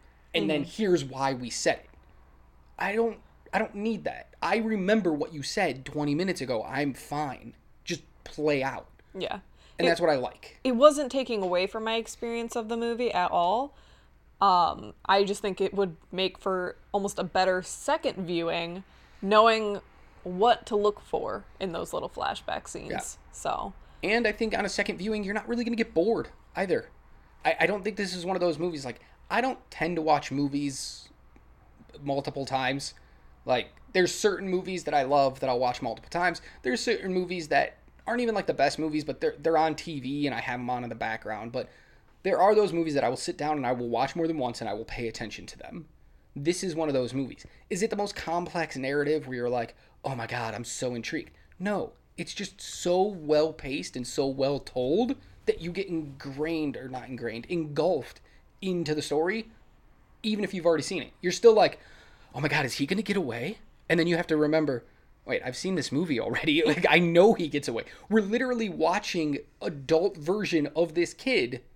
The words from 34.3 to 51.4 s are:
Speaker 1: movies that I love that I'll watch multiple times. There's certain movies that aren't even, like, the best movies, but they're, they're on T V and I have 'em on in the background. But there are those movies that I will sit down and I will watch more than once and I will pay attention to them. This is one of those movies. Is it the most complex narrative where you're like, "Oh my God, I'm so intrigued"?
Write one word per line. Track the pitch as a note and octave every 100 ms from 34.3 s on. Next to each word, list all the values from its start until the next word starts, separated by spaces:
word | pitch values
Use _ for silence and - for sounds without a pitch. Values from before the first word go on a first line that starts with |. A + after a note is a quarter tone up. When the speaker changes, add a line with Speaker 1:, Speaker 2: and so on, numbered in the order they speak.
| F3 F#3+
Speaker 1:
movies | F3+ F3 F#3 F#3
that |
I | D3+
love | C3 C#3+ C#3 B2+
that | C3
I'll | B2
watch | B2 B2
multiple | B2+ A#2 -
times. | E3+ F3+ F3 - -
There's | - B3
certain | - G#3+ F#3+
movies | F#3 F3+ F3+ D3+
that | C#3+ - - - - -
aren't | A#3+
even, | A#3+ G#3
like, | F3+
the |
best | D3 C#3 -
movies, | D#3 D3+
but | C#3+ C3
they're, | D#3+ D3+
they're | D#3 D#3+
on | D#3+ D3+
T | - D3+
V | B2+ C#3+ C#3+
and | A2+
I |
have | A2+ B2
'em | B2
on | B2
in | A#2+
the | A2+
background. | A2+ A2 G#2 G#2+ A2+
But | B2+ A2+ - - - _ _
there | F#3 F3+
are | F#3+ G#3+
those | G3+
movies | E3+ E3 C#3
that |
I | B2
will | B2+
sit | - F3
down | D3 D3+
and | B2
I |
will | B2 A#2+
watch | A#2 C3+ F3
more | E3
than | D#3+
once | B2 A#2
and | A2
I |
will | G#2+ A2+
pay | - A#2
attention | G#2+ A2+ - F2+
to | -
them. | - F3 D3+ - - - _ -
This | C#3+ F3+
is | F#3+ D#3
one | D#3
of | C3+
those | B2
movies. | B2+ C3 - - - -
Is | F#3
it | A3
the | G#3
most | G3+ -
complex | - E3+ F3 F3+ D#3 C3+
narrative | C3 C#3+ C#3+ D#3 C3
where | B2+
you're | A#2+
like, | B2 A#2 - - _
"Oh | - B2+
my | A2+
God, | B2 A2+
I'm | G#2+ A#2+
so | - B2+ A#2+
intrigued"? | A2+ D#3+ - -